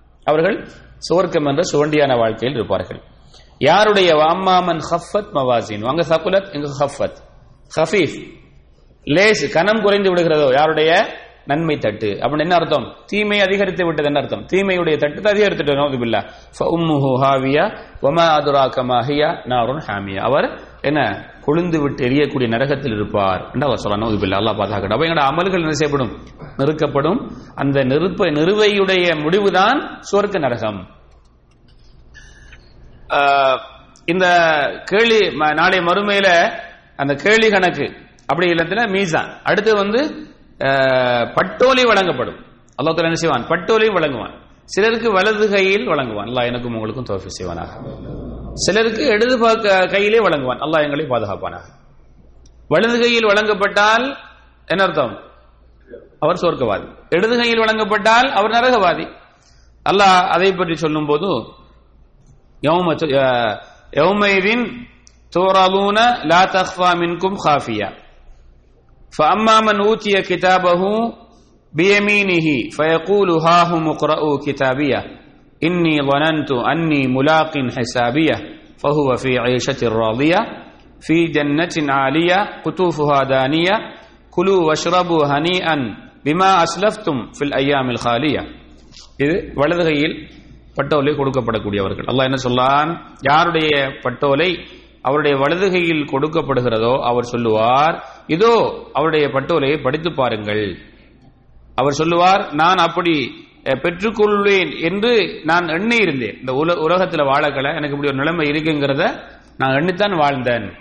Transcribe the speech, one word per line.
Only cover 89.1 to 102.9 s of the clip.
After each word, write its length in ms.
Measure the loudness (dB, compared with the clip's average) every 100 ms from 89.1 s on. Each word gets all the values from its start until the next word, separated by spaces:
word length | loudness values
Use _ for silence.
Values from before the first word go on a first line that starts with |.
| -4
இது 360 | -2 -2 -4
வலது 280 | -2 0 0
கையில் 460 | 0 0 -2 -4 -14 -20 -20 -20 -10
பட்டோலை 400 | -8 -2 0 0
கொடுக்கப்படக்கூடியவர்கள். 920 | 0 -2 -2 -2 -2 -2 -2 -2 -4 -2
அல்லாஹ் 180 | 0
என்ன 120 | 0 -2
சொல்லான்? 560 | -2 0 2 2 0 -4 -14 -6
யாருடைய 480 | 0 2 2 0 0 0 -2 -4
பட்டோலை 640 | -8 -2 0 2 0 -2 -10 -20 -20 -8
அவருடைய 340 | -2 0 2 2
வலது 340 | 2 0 0
கையில் 340 | 0 0 -2
கொடுக்கப்படுகிறதோ 960 | -2 -2 -2 -2 -2 -2 0 0 2 0
அவர் 220 | 0 -2
சொல்லுவார், 840 | -2 -2 0 2 2 4 2 -2 -10 -16 -6
இதோ 600 | 2 4 4 2 -4 -6
அவருடைய 360 | -2 0 2 0
பட்டோலையை 540 | 0 0 0 0 0
படித்து 300 | -2 -2 -4
பாருங்கள். 640 | -2 -2 -2 -2 -2 -4 -6 -14 -20 -20 -20 -20 _ _ -20 -8
அவர் 180 | -2 0
சொல்லுவார், 600 | 0 0 2 4 2 0
நான் 240 | 0 2 2
அப்படி, 560 | 0